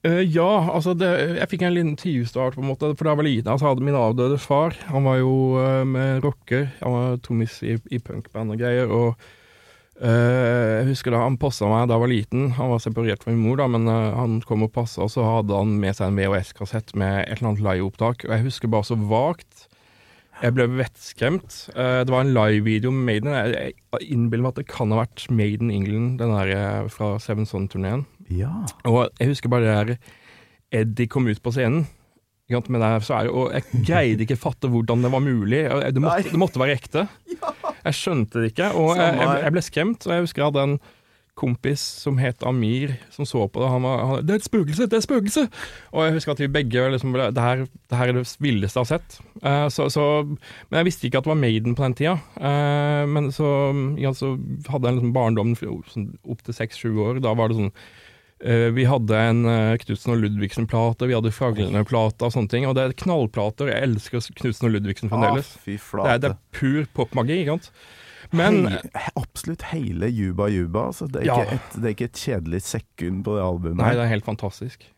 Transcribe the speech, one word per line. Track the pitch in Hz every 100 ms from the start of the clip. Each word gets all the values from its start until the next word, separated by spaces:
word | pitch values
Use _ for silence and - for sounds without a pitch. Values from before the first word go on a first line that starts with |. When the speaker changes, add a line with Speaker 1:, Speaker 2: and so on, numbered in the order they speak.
Speaker 1:
Eh, | 165 175
ja, | 190 160 175 208 165
altså | - 165 175
det, | 185 175 147 170
jeg | 185
fikk | 180 180
en |
liten | 175 165 147
tyvstart | 190 135 117 127 131 135
på |
en | 135
måte, | 135 151
for | 151 160
da | 147
jeg |
var | 151
liten, | 117 107
altså | 135 147
hadde | 127
min | 139 139
avdøde | 113 120 127 143
far, | - 143 165 - -
han | 139 135
var | 131
jo, | 131 131 131 131
eh, | 131 131
med | 131 131 135 131
rocker, | 143 - - 123 143 -
han | 127
var | 123 127 123 -
trommis | 117 117 -
i, | 110 113 -
i | 123
punkband | - 107 - 110 110
og | 110
greier, | 123 123 120
og, | 113 117 120 - - _ _ - - _ -
eh, | 120 117 120 127 120 123 113 110
jeg | 131
husker | 131 127 117
da |
han | 117 131
passet | 147 - 104
meg | 110 120
da | 113
jeg | 123
var |
liten, | 120 104 120 139 123
han | 127
var | 117
separert | 113 113 113 104 -
fra |
min | 117
mor | 110 135
da, | 135
men, | 117 117
eh, | 113 110 120
han | 120 110 -
kom | 110 110
og | -
passet, | 117 -
og | 101
så | 127 113
hadde | 113 104 98
han | 104 104
med | 98 98
seg | 98
en | 98
V | 95
H | 98 98
S-kassett | - 101 110 - 104
med | 95 98 -
et | 113
eller | 117 104
annet | 104
liveopptak, | 92 95 - 113 123 -
og | 110
jeg | 127
husker | - 113
bare | 110 101
så | 113 104
vagt, | 110 147 170 - - _ _ _ _ _ _ _ -
jeg | 120
ble | 127 120
vettskremt. | 127 120 - - - 120 185 - - -
Eh, | - 127 127 127
det |
var | 127
en | 135 123
live-video | 107 107 107 107 123
med | 131 123
Maiden. | 107 135
Jeg, | 139 110 - - - _
jeg | - 160
innbiller | 123 117 113 127
meg |
at | -
det | -
kan | - 110
ha | 110
vært | 117 - -
Maiden | 117 104 107 117
England, | 101 98 107 120 127
den | 117
der, | 104 95
eh, | 98 101 104 101
fra | - 104 104
Seven | - 104 107
Sun-turneen. | 101 95 - 95 123 139 _ -
Speaker 2:
Ja. | 90 117 190 170 - 123
Speaker 1:
Og | 117 120 -
jeg | 123
husker | 139 123
bare | 123 110
det | 107 107 123
der, | - - - - _ _ _
Eddie | 113 110 107 120
kom | 135 123
ut | 107
på | 120 127
scenen, | 117 151 147 - _ _ _ _ _
ikke | 123
sant, | 123
med | 123 110
det |
her, | 113 107
så | 120
er | 117
det, |
og | 127 123
jeg | 135 - 123 113
greide | 170 131 110 113
ikke | 127
fatte | 151 127 135
hvordan | 117 113 120
det | 123 131
var | 139
mulig. | 120 101 131 151
Det, | 139 139 131
det | 151
måtte, | 175
Speaker 2:
Nei. | 175 165
Speaker 1:
det |
måtte | 185 127
være | 131 135
ekte. | - 151 202 - -
Speaker 2:
<laughs> |
Ja. | 349 339 - 320 - -
Speaker 1:
Jeg | 143
skjønte | - 156 110 117
det | 113
ikke, | 135 196 180
og | 160
jeg, | 175 170
Speaker 2:
Samme | 170
Speaker 1:
jeg, | 135
Speaker 2:
her. | 139 156
Speaker 1:
jeg | 170
ble |
skremt, | - - 185 233 -
og |
jeg | 170 175
husker | -
jeg | 147
hadde | 143 139
en | 143 - _ _ _ _ -
kompis | 131 120 135 143 - -
som | 147 131
het | 131 123 -
Amir, | 127 110 127 143 127 -
som | - 143
så | 123 98
på | 113
det. | 127
Han | 127 127
var, | 127 120
han, | 135 156
«Det |
er | 208
et | -
spøkelse, | 226 151 156 233
det | 220
er |
et | 220
spøkelse!» | 262 202 311 262 - - - -
Og | 160
jeg | 160 160
husker | 156
at | 139
vi | 143
begge | 147 131 123 131 131
liksom | 135
ble, | 127 120
«Det | 123 120
her, | 131
det | 131 - _ 123
her | 123
er | 123
det | 123 -
villeste | 143 110 98 127
jeg | 120
har | 175
sett.» | - - - - 143
Eh, | 143 147
så, | - 139
så, | 147 147 151 147
men | 147 - - - 156
jeg | 175
visste | - 123
ikke | 135
at | 143
det | 156
var |
Maiden | 127 110 113 120
på | 135
den | 123
tida. | 151 175 - -
Eh, | 139 143 147 147 147 147 147
men | 147 143
så, | 139 147 139 139 139 135 143
ja, | 135 131
så | 135 131 127 135 147
hadde | 139 123
jeg | 123
en |
liksom | 120 131
barndom | 117 110 110 120 - 92 -
sånn | - 98 - -
opp | 120
til | - 117
seks, | 113 -
sju | 117 107 104
år. | 131
Da | 123 113
var | 113
det | 113
sånn, | 101 - - - - - _ _
eh, | - 117 117
vi | 117 127
hadde | 135 107 110 113
en, | 117 117
eh, | 113 110 117 -
Knudsen | 107 - 117
og | 104
Ludvigsen-plate, | 104 101 - 113 117 117 113 127
vi | 117
hadde | 113 -
Fraglene-plate | 127 107 98 101 104 120 110 - 120
og |
sånne | 123 104
ting. | 117 135
Og | 131
det | 131
er | - 190
knallplater, | 165 113 - 104 - 139
jeg | - 131
elsker | 107 - 123 - -
Knudsen | 127 107 120
og |
Ludvigsen | 107 101 98 110
fremdeles. | 110 113 139 -
Speaker 2:
Ah, | - -
fy | 101
flate. | - 101 98
Speaker 1:
Det | 120
er, | 139
det |
er | - _ -
pur | 135 147 151 -
popmagi, | 120 131 120 170 147
ikke | 165
sant? | - _ - - - - - 165
Men | 185 214 170
Speaker 2:
Hei, | 92 87 - - -
absolutt | - - - 165 -
hele | 165 110 82 104
Juba | 117 95 90 101
Juba, | 98 85 98 -
altså. | - 160
Det | 135
er | -
Speaker 1:
Ja. | 120
Speaker 2:
ikke | 101 127
et, | - -
det | 113
er |
ikke | 104 120
et | -
kjedelig | - 107 80 87 -
sekund | 117 - - 85 95
på | 101 104
det | 92
albumet. | 87 85 87
Speaker 1:
Nei, | 110 120
det |
er | 117
helt | 107 107
fantastisk. | 107 101 - 123 - -